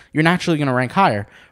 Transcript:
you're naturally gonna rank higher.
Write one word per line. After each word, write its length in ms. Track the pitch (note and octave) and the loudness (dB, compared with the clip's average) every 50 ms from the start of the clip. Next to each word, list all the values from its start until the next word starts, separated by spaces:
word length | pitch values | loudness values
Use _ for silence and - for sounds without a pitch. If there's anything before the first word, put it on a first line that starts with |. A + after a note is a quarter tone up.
| - _ | -20 _
you're 100 | - D3+ | -2 0
naturally 360 | D#3 E3 F3+ E3+ - F3 E3 D3 | 2 2 0 0 0 -2 -2 0
gonna 140 | C#3+ C3+ | 0 0
rank 200 | B2 B2 B2+ A#2 | 0 -2 -2 0
higher. 340 | - F#3+ G3 D#3 G#2+ G#2 G#2 - - - - _ | 0 2 2 2 0 -2 -6 -10 -16 -20 -20 _